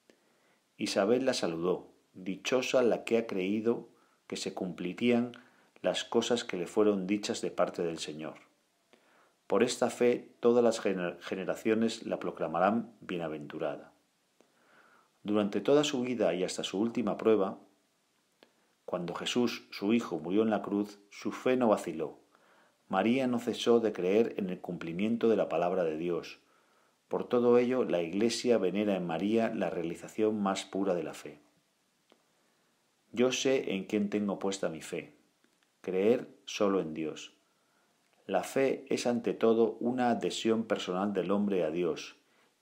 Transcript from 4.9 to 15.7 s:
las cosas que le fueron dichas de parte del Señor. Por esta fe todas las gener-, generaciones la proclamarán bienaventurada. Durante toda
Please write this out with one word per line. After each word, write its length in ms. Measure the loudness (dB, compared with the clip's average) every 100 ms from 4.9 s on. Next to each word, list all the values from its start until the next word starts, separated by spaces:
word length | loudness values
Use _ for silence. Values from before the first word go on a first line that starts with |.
| -2 2 2 0 -8 -20 _ _ _
las 220 | -2 -2
cosas 400 | 0 0 2 -2
que 120 | -2 -6
le 100 | -2
fueron 400 | 4 4 4 0
dichas 340 | -2 -2 -4
de 100 | -4
parte 320 | 0 -2 0
del 160 | -4 -4
Señor. 360 | -8 -10 -12 -12 -20 _ _ _ _ _ _ _ _ _ _
Por 160 | 2
esta 260 | 2 2 -2
fe 400 | 2 2 2 -2 _
todas 240 | 4 6
las 160 | 4 2
gener-, 380 | -2 -2 -4 -6
generaciones 840 | -8 -6 -4 -2 0 2 2 -2
la 140 | -6 -6
proclamarán 760 | -6 -6 -4 2 2 2 -2 -12
bienaventurada. 920 | -8 -6 -6 -8 -10 -6 -6 -6 -12 _ _ _ _ _ _ _ _ _ _ _ _ _
Durante 380 | 0 2 2 0
toda 240 | 4